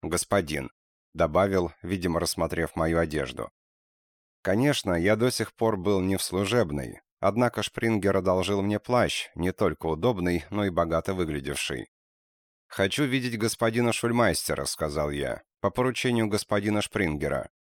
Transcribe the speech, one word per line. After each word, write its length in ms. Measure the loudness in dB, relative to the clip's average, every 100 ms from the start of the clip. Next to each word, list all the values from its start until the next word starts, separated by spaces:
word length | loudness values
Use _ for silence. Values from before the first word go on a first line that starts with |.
"Господин", 680 | -2 -2 2 0 0 -4 -6 _ _ _ _
добавил, 580 | 0 2 4 4 4 0 -4
видимо, 380 | -6 -2 0 0
рассмотрев 560 | 0 -2 -2 0 -2 0
мою 240 | 0 2
одежду. 500 | 0 -2 -4 -8 -12 _ _ _ _ _ _ _ _ _
Конечно, 520 | -2 2 2 2 0
я 220 | 2 4 4
до 160 | 2
сих 220 | 0 -6
пор 240 | _ 0 2
был 240 | 2 2
не 160 | 2 0
в 40 |
служебной, 800 | -2 -2 0 2 2 -2 -6 -12 _ _
однако 440 | 0 2 0 0
Шпрингер 540 | -6 -2 0 2 2 2
одолжил 440 | 2 2 2 0
мне 180 | 0 -2
плащ, 500 | 0 2 2 0 -8 -4
не 160 | -4
только 360 | 0 0 0 -4
удобный, 580 | 0 0 0 0 0 -2
но 160 | -4 -2
и 40 |
богато 440 | 0 0 0 -2
выглядевший. 760 | -2 -2 -2 -4 -6 -6 -6 -10 _ _ _ _ _ _ _ _
"Хочу 380 | -2 0 0 0
видеть 320 | 0 -2 -2
господина 560 | -2 0 0 2 0
Шульмайстера", 720 | 0 0 2 2 2 -2 -4 -4
сказал 440 | -4 -4 -2 -2
я, 320 | -2 -4 -6 _ _
"по 80 | -4
поручению 580 | 0 -2 0 0 0 0
господина 540 | -2 0 -2 0 0
Шпрингера". 680 | -2 0 0 0 -2 -2 -6 _